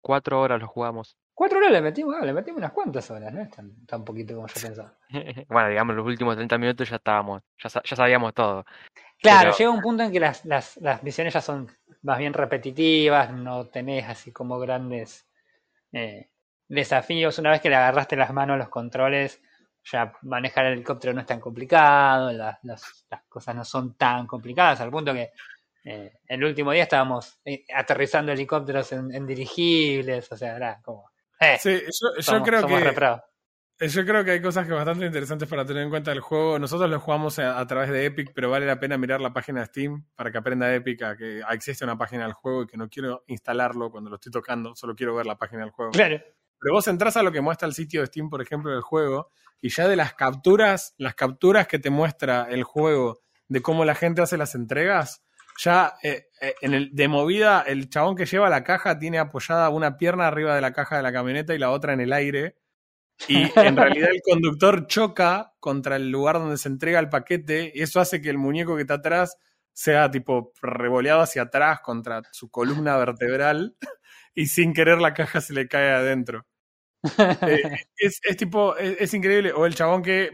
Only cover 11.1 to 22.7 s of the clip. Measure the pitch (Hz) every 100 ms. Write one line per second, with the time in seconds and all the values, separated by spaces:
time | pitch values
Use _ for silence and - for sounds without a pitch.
11.1 | 135 165 160 - 143 127 _ _ _ 143
12.1 | 127 147 147 139 135 131 135 160 160 151
13.1 | 143 120 127 127 127 113 131 127 135 117
14.1 | 117 - 117 123 123 127 127 127 120 110
15.1 | - _ _ _ _ _ _ _ - 113
16.1 | 101 - _ _ _ _ 143 135 135 -
17.1 | 170 160 - 151 156 156 135 127 135 139
18.1 | 139 131 135 139 139 117 123 120 131 135
19.1 | 139 139 - _ _ _ _ - 123 113
20.1 | - 135 123 127 - 131 123 120 127 127
21.1 | 123 117 120 120 113 127 165 147 143 139
22.1 | 135 127 113 110 - 120